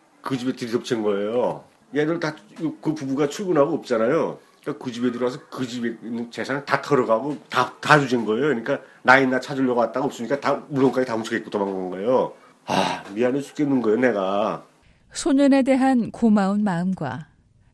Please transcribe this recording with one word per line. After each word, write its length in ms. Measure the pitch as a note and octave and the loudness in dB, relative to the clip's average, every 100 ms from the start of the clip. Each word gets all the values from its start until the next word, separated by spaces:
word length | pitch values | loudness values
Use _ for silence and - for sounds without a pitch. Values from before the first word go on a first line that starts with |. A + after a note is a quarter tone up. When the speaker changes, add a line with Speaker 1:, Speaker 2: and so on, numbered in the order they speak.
| _ _ | _ _
Speaker 1:
그 160 | - C3+ | -6 -4
집에 160 | B2+ | -4
들이닥친 500 | B2+ A#2+ A#2 - A#2 | -4 -2 -4 -2 -2
거예요. 600 | G#2 G2 G#2 B2 G#2+ E2 - _ _ C#3 | 0 0 0 0 0 -2 -10 _ _ -2
얘들 240 | D3+ E3+ | 0 0
다 160 | D#3 D3+ - - D#3+ - | -4 -6 -14 -8 -6 -4
그 120 | D#3 | -4
부부가 360 | D3+ C3+ C3+ D3 | -4 -2 0 -2
출근하고 440 | - F#3+ D#3 D3 D3 | -2 0 2 2 0
없잖아요. 640 | - A2+ A2+ D#3 G2 D2 - _ | -2 0 2 2 0 -4 -14 _
그러니까 220 | - C#3 | -10 -8
그 80 | C3 | -8
집에 200 | A#2 B2 | -4 -2
들어와서 280 | A#2 B2 D3 - | 0 -2 -4 -10
그 160 | - B2+ | -8 -6
집에 300 | B2 A#2 A2+ | -4 -6 -6
있는 260 | G#2+ A#2 A#2+ | -8 -8 -8
재산을 340 | - G#2+ C#3 C#3+ | -8 -6 -6 -2
다 160 | C#3 | -4
털어가고 560 | - C#3 A2 A2 C#3 C3+ - | 0 0 2 0 -2 -8 -4
다, 240 | B2+ A#2+ - | -2 -2 -2
다 180 | - D3+ | 4 4
주진 260 | C3 B2 G#2 | 4 0 0
거예요. 160 | A2 D3+ | 0 0
그러니까 340 | A#2+ A#2 C#3 - - | 0 -2 -6 -6 0
나 160 | A#2+ C3+ | 6 6
있나 200 | C3 B2+ | 6 0
찾으려고 400 | - C3+ C3 A#2+ | -2 -2 0 2
왔다가 260 | A2+ C3 C#3 | 2 0 -4
없으니까 340 | - A#2 C#3 | -4 -4 -2
다 220 | B2 C#3 - | 0 -2 -2
물건까지 380 | C#3 C3 B2+ B2+ | 2 2 2 0
다 60 | A2+ | -2
훔쳐갖고 340 | A2 A2+ - | -4 -6 -4
도망간 400 | G#2+ G2 F#2+ F#2 | -2 -2 -4 -6
거예요. 420 | F2+ G#2+ B2+ E2 - - _ - | -4 0 2 0 -4 -20 _ -4
아, 380 | F#2+ F#2 - - | 0 0 -4 -8
미안해 260 | G2+ B2 C#3 | -2 0 0
죽겠는 400 | - - C#3+ C3+ | -4 -4 0 2
거예요, 180 | A2+ A2 | 2 2
내가. 680 | B2+ G2+ F#2+ G2+ G#2+ D#2+ - _ _ _ _ | 2 2 0 0 -2 -4 -10 _ _ _ _
Speaker 2:
소년에 500 | - D#4+ C4+ C#4+ C#4 | -6 0 4 4 4
대한 480 | C4+ C4 C4+ B3 G#3 | 4 2 2 2 -2
고마운 520 | - A#3 G#3 F#3+ G#3 G#3 | 0 4 4 2 0 0
마음과 640 | E3+ F#3 F3+ C#3 B2+ - _ _ _ _ | 0 -2 -4 -6 -8 -12 _ _ _ _